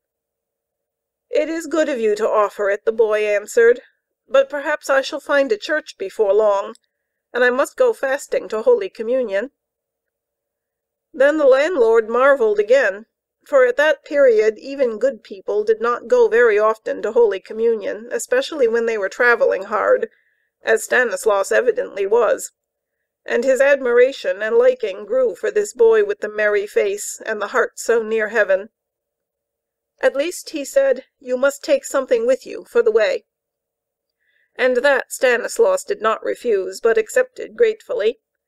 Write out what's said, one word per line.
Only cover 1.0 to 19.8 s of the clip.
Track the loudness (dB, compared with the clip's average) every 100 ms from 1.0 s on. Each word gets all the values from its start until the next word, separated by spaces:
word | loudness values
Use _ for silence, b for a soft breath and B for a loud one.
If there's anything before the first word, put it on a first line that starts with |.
| _ _ _
"It | -4 -2
is | -4 -4
good | -2 0
of | 0
you | 0 0
to | 0
offer | 0 0 -2 -2
it," | -2
the | -2
boy | 0 0 0
answered, | 0 -2 -2 2 4 4 -2 _ _ _ _
"but | 0 0
perhaps | -2 -4 -4 -2
I | -2
shall | -2 -6
find | -2 0 0
a | -2
church | -2 -4 -6 -12
before | -8 -2 0
long, | 2 2 0 -4 -12 _ _ _ _ _
and | 0
I | 0
must | 0 -2 -2
go | -4
fasting | -2 -4 -4 -4 -6 -6
to | -4
Holy | 2 2 0
Communion." | -8 -4 -4 -2 -4 -6 _ _ _ _ _ _ _ _ _ _ _ _ _ _ _ _
Then | 0 2 4
the | 4
landlord | 4 4 2 4 4 2
marveled | 2 2 4 2 0
again, | 2 2 2 -4 -12 _ _ _
for | 0 2
at | 4 2
that | 0 0
period | -2 2 4 4 2 -2
even | -6 -4 -2 0
good | -4 -4
people | -12 -14 -6 -2
did | 0 0
not | -2 -4 0
go | 2 4
very | 4 4 4
often | 2 0 -6 -6
to | -2
Holy | 2 2 0
Communion, | -8 -4 -2 -2 -4 -10 -8
especially | -8 -2 -2 -2 -2 0
when | 0 -2
they | -4
were | -4
traveling | 0 2 2 2 -2
hard, | -4 -2